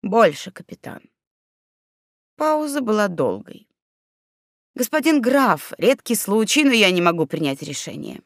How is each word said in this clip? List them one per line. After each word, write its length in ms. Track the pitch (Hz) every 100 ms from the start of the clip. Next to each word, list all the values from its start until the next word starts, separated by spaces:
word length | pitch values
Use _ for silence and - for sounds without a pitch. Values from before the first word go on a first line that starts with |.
«Больше, 500 | 202 220 196 147 -
капитан». 500 | - - - - - _ _ _ _ _ _ _ _ _ _ _ _ _ _
Пауза 420 | 311 302 302 285
была 300 | 240 214 208
долгой. 580 | 165 120 95 - - _ _ _ _ _ _ _ _ _ _ _
«Господин 460 | - 247 311 302 302
граф, 520 | 233 277 247 156 - -
редкий 380 | 208 277 -
случай, 480 | 226 - 214 214 294
но 80 | 277
я 200 | 233 196
не 100 | 180
могу 240 | 175 170
принять 360 | 151 156 151 135
решение. 600 | 151 139 - 110 117 -